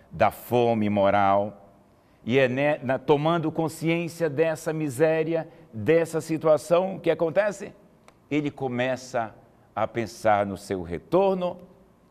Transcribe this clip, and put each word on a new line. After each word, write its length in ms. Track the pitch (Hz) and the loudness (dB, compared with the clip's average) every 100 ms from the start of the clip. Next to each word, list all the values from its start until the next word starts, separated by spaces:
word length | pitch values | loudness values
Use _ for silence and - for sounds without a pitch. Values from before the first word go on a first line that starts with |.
| - | -10
da 200 | 82 107 | 0 0
fome 580 | - - 123 120 113 107 | 0 -2 0 2 2 0
moral, 840 | 104 98 101 98 101 104 104 - _ _ _ _ _ | 2 4 4 4 2 0 -8 -20 _ _ _ _ _
e 140 | - 131 | -2 2
é 100 | 135 | 2
ne-, 300 | 123 147 151 | 2 0 0
na, 200 | 131 131 | -2 -2
tomando 540 | - 147 151 170 156 | 2 2 2 0 -2
consciência 760 | 160 165 - 160 165 170 - 165 | -2 -4 -2 -2 -2 -4 -4 -4
dessa 420 | 135 160 160 - | 0 -2 -2 -6
miséria, 760 | 160 156 120 156 160 160 165 160 - - | -4 -4 0 2 2 0 -2 -4 -12 -16
dessa 480 | 110 104 160 160 165 | -6 2 2 2 -4
situação, 760 | - 160 160 151 - 170 185 190 | -4 -2 2 2 4 2 2 -2
o 40 | |
que 100 | - | -2
acontece? 640 | 156 170 151 214 196 196 - _ _ _ _ - | 0 0 0 0 -2 -12 -18 _ _ _ _ -6
Ele 200 | 143 143 | -4 -4
começa 840 | 143 131 120 127 127 - 127 110 - - _ _ | -4 -6 -2 -2 -4 -6 -6 -6 -10 -20 _ _
a 120 | - 110 | -4 -4
pensar 600 | - 110 - 110 104 101 | -4 -6 -2 2 4 2
no 100 | 95 | -4
seu 260 | - 98 | -6 -6
retorno 760 | 85 85 - 175 196 190 180 180 - - _ _ - | -6 -8 0 2 2 0 -4 -8 -16 -20 _ _ -12